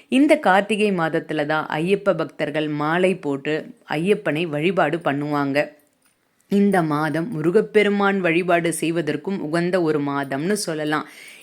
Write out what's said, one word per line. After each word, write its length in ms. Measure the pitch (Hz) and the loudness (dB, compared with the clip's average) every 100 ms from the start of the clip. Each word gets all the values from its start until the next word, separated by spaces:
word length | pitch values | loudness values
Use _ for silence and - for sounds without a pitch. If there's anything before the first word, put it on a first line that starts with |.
| - | 0
இந்த 280 | 254 294 311 | 4 6 4
கார்த்திகை 520 | - 196 202 208 208 | 6 4 4 0 0
மாதத்துல 540 | 185 160 160 160 156 147 | 0 0 -2 -2 -4 -2
தான் 220 | 156 - | -2 -2
ஐயப்ப 440 | 156 175 196 190 | -2 0 0 2
பக்தர்கள் 540 | 165 160 - 151 151 151 | 0 -4 -6 -4 -2 -2
மாலை 480 | 147 151 175 185 190 | -2 0 2 2 0
போட்டு 500 | 143 139 151 156 - - - | -4 -4 -4 -4 -6 -14 -6
ஐயப்பனை 560 | 151 180 208 165 147 175 | -2 0 0 0 -2 -2
வழிபாடு 520 | 147 170 185 151 165 | -2 0 2 0 0
பண்ணுவாங்க. 720 | 151 143 147 147 139 143 - - _ _ _ _ _ _ - | -2 -2 -2 -2 0 0 -2 -6 _ _ _ _ _ _ -2
இந்த 300 | 202 202 190 | 2 4 2
மாதம் 500 | 160 147 156 156 180 | 0 0 -2 -2 -4
முருகப்பெருமான் 880 | 156 156 214 214 214 202 202 196 196 | -2 0 2 2 2 2 2 2 2
வழிபாடு 540 | 175 165 180 170 170 | 0 0 2 2 0
செய்வதற்கும் 680 | 165 156 170 151 147 - 196 | -2 -2 -2 -2 -4 -4 -6
உகந்த 400 | 151 170 175 185 | -4 -2 0 0
ஒரு 180 | 160 151 | 0 0
மாதம்னு 520 | 143 143 139 139 170 | -2 -4 -4 -4 -2
சொல்லலாம். 520 | 208 180 156 151 151 - - - - | -2 -4 -4 -2 -4 -4 -14 -20 -20